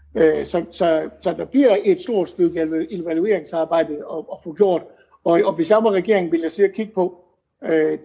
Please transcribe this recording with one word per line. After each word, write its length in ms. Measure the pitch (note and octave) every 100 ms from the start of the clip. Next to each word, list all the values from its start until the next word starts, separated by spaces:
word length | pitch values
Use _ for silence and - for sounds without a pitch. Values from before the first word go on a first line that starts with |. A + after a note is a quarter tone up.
| _ -
Øh, 300 | D#3+ D3+ C#3+
så, 180 | E3+ E3
så, 380 | - E3+ D#3 D#3 -
så 120 | F3+
der 120 | E3
bliver 320 | E3+ C4+ C4 G3+
et 180 | G#3+ F3
stort 260 | - G#3+ E3
stykke 340 | - E3+ E3
evalu-, 400 | D#3+ D#3+ E3 F#3
evalueringsarbejde 880 | E3 D#3+ G#3+ F#3 D3+ E3 D#3+ E3+ D3+
at, 260 | D3 - D#3+ D3+
at 60 | F3+
få 100 | F3
gjort. 280 | D3+ G3 E3 - _ _ _
Og, 160 | E3+ E3+
og 80 | G3
hvis 180 | D#3+ D#3+
jeg 140 | G#3+
var 60 | A3+
regeringen, 420 | F#3+ G3 G3+ E3+
ville 120 | E3
jeg 80 | D#3+
sige 160 | G3+ G3
at 60 |
kigge 180 | G#3 G#3+
på, 280 | F#3 F3+ - _ _ _ _
øh, 340 | - D#3+ D#3 D3+